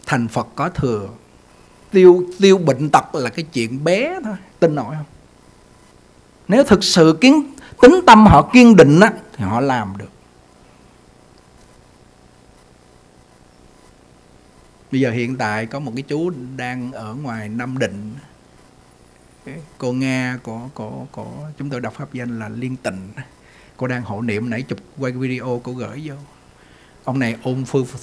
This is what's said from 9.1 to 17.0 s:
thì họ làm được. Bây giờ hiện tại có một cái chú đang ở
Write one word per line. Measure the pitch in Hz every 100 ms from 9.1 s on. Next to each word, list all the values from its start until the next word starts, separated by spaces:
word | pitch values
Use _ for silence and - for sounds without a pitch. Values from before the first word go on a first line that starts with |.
| - -
thì | -
họ | 95 113
làm | 139 123 101 98
được. | - _ _ _ _ _ _ _ _ _ _ _ _ _ _ _ _ _ _ _ _ _ _ _ _ _ _ _ _ _ _ _ _ _ _ _ _ _ _ _ _ _ _ _ _ _ _ _ _
Bây | 131
giờ | 131
hiện | 117 120 131
tại | 110 107 113
có | 139
một | 143 117
cái |
chú | 135 151 175 151 127 131
đang | 123 127 123
ở | 120